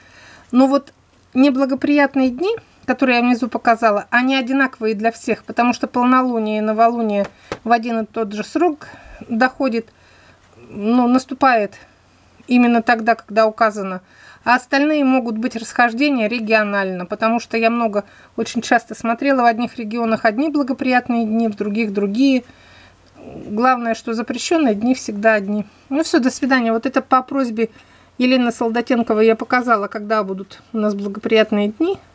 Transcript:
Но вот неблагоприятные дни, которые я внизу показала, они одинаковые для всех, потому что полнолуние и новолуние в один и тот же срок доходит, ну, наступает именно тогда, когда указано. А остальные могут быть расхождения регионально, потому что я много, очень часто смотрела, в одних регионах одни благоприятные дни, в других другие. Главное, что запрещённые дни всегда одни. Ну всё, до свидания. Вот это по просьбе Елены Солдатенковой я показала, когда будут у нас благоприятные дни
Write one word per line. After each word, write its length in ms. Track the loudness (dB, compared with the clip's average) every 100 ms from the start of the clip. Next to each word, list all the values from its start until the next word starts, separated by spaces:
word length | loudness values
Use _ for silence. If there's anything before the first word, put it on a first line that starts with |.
| _ -20 -20 -20 -2
Но 160 | 2 4
вот 280 | 2 -2 _ _ _ _
неблагоприятные 960 | 2 2 2 0 -2 0 2 2 2 -2
дни, 260 | -2 -4 -4 -10 _ -6
которые 320 | -2 0 2
я 40 |
внизу 260 | 2 0 -2
показала, 580 | -2 0 2 2 0 0
они 260 | 0 2
одинаковые 600 | 0 0 0 0 -2 -4
для 180 | -2 -2
всех, 320 | -2 -4 -6
потому 300 | -4 0 0
что 120 | 0 -2
полнолуние 720 | 0 2 4 2 -2 -2 -2
и 40 |
новолуние 640 | -2 2 2 2 -2 -2 -2 -8 -16 -10
в 60 | 0
один 280 | 0 0 -6
и 80 | -6
тот 260 | -6 -6
же 120 | -8
срок 440 | -6 -2 -2 -2 -10 -20 -20 -20 -8
доходит, 640 | -2 0 0 -2 -2 -6 _ _ _ _ _ _ -20 -18
ну, 360 | -6 0 2 4
наступает 680 | 2 0 0 2 4 0 -6 -20 _ _ _ _ _ 0
именно 340 | 4 4 4
тогда, 320 | 2 0 0
когда 320 | -2 -2 0 0
указано. 540 | 2 0 0 -6 -8 -12 _ -20 -8
А 120 | 0 0
остальные 480 | 0 0 2 2
могут 340 | 2 2 0 -4
быть 160 | -6
расхождения 720 | -6 -6 0 0 2 0 0 -2
регионально, 800 | -2 0 2 2 -2 -4 -6 -8
потому 320 | -4 -2 -2
что 180 | -2 0
я 140 | 0
много, 320 | 0 -2 -4 -6 -10 -12 -8
очень 240 | -6 -6
часто 320 | 0 0 0 -6
смотрела, 460 | -4 -2 0 2
в 20 |
одних 320 | 2 2 -2 -8
регионах 460 | -8 -4 -2 0
одни 240 | 0 0 -2
благоприятные 760 | -2 -2 -2 0 0 0 -2
дни, 220 | 0 0 -2
в 80 |
других 380 | -2 -4 -2 -2
другие. 500 | -2 -2 2 2 2 -2 -14 -20 -20 -20 _ _ -20 -18 -16 -8
Главное, 480 | 0 0 0 -2
что 200 | -4 -4
запрещённые 600 | -6 -6 -6 -2 0 2
дни 220 | 0 0 -2
всегда 380 | -4 -2 2
одни. 300 | 2 0 -4 -6 -12 -6
Ну 120 | -4
всё, 160 | 0 0
до 140 | 0
свидания. 400 | -2 0 2 2
Вот 140 | 0 -2
это 160 | -4
по 200 | 0 0
просьбе 480 | 0 -2 -2 -2 -4 -6 _ _ _ -2
Елены 320 | 2 2 2
Солдатенковой 760 | 0 -2 -2 0 0 2 2 4
я 100 | 2
показала, 500 | 0 -2 2 0 -2
когда 380 | -8 -4 -2
будут 360 | -2 -6 -10 -18 -8
у 60 | -2
нас 180 | -2 -2
благоприятные 720 | -6 -6 0 2 2 0 -2
дни 320 | -2 -2 -4 -8